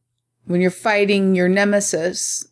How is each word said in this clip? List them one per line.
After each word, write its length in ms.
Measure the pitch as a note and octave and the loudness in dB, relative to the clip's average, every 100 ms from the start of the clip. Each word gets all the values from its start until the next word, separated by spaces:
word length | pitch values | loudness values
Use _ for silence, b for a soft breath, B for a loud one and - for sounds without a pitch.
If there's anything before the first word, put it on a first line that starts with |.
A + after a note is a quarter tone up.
| _ _ _ _ - | _ _ _ _ -4
when 140 | F3 | 0
you're 100 | F3+ | 0
fighting 640 | - A#3 G#3 G3+ G3 F#3+ | 0 0 2 2 2 2
your 140 | F#3 F3+ | 2 2
nemesis, 1000 | F#3+ G3+ G3+ G3+ E3 E3+ - - - - | 2 2 0 -2 -4 -4 -6 -8 -8 -12